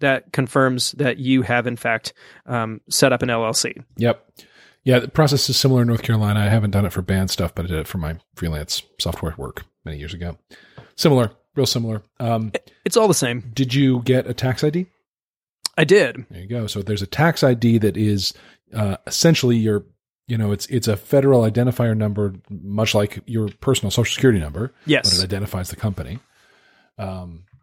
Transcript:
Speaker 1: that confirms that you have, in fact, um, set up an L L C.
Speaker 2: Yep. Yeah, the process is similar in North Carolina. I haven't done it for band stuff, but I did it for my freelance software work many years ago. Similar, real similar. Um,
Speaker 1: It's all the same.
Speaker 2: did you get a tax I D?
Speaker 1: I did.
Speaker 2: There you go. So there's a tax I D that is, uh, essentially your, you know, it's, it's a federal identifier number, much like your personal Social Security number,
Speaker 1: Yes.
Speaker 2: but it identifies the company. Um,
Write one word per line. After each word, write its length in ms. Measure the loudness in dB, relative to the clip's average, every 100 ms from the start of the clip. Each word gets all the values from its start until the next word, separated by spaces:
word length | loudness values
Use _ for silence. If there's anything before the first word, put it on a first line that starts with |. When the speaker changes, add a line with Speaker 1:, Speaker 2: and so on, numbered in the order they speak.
Speaker 1:
that 320 | -2 -2 -4
confirms 580 | -4 0 2 2 0 -4
that 260 | -4 -4 -2
you 240 | 0 0
have, 260 | 2 -2 -2
in 80 | -4
fact, 380 | -4 -4 -6 -16 -20 -20 -8
um, 340 | -6 -4 -8 -6
set 220 | 2 2
up 100 | 2
an 80 | 0
L 140 | -2
L 80 | -2
C. 200 | -2 -4 -8 -14 -2
Speaker 2:
Yep. 320 | 0 0 _ -20 -20 _ _ _
Yeah, 160 | 2 2
the 80 | 2
process 420 | 2 2 2 0
is 80 | 2
similar 260 | 2 4
in 60 | 2
North 140 | 0
Carolina. 380 | 0 0 2 2
I 80 | 2
haven't 240 | 2 2
done 120 | 0
it 80 | 0
for 100 | -2
band 280 | -2 0 0
stuff, 240 | -2 -4
but 100 | -4
I 40 | -4
did 100 | -4
it 80 | -4
for 120 | -6
my 180 | -6 -8 _
freelance 480 | -8 -6 -4 -6 -8 -8 -8
software 360 | -6 -4 -6 -6
work 240 | -10 -12 -18 _
many 140 | -14 -12
years 140 | -12
ago. 220 | -10 -10 -10 _ -20 _ -20 -16 -2
Similar, 340 | 2 4 2 -4 _
real 120 | -2 -2
similar. 360 | -2 -4 -6 -10 -8
Um, 320 | -2 -2 -2 -6 -10 _
Speaker 1:
It's 120 | -2 2
all 100 | 4
the 80 |
same. 380 | 2 0 -2 -6
Speaker 2:
did 180 | -4 0
you 300 | 2 2 2
get 240 | 2 0 0
a 80 |
tax 300 | -4 -4 0
I 60 | -2
D? 160 | -2 -6 _ _ _ _ _ _ _ -6 0
Speaker 1:
I 60 |
did. 420 | 4 6 4 -2 -14
Speaker 2:
There 120 | -14
you 80 | -8
go. 180 | -6 -4
So 160 | -4
there's 200 | -4 -4
a 40 | -2
tax 380 | 2 2 4
I 100 | 2
D 240 | 4 4 4
that 180 | 2 2
is, 380 | 0 0 -2 -8 -16 _ _
uh, 220 | -4 -2 -4 -6
essentially 500 | 2 4 4 4 2
your, 260 | 2 0 -4 _ _ _ -6
you 100 | -2
know, 120 | -2
it's, 160 | -2 -4
it's 220 | -2 -2
a 80 | -2
federal 460 | 2 4 6 6
identifier 540 | 4 2 0 2 0 0
number, 380 | -2 -2 -4 -6 -14
much 440 | -14 -6 -2 0 0
like 240 | 0 -4 -6
your 220 | -4 -4 -4
personal 320 | 0 0 0
Social 200 | -2 -2
Security 280 | 2 4 4
number, 320 | 0 -8 -10 _ 0
Speaker 1:
Yes. 220 | 0 2
Speaker 2:
but 100 | 0
it 20 |
identifies 460 | -2 -4 -4 -6 -8
the 60 | -6
company. 420 | -6 -4 -8 -12 _ _ _ _ _ _ _ -12
Um, 460 | -10 -10 -14 -16 -20 _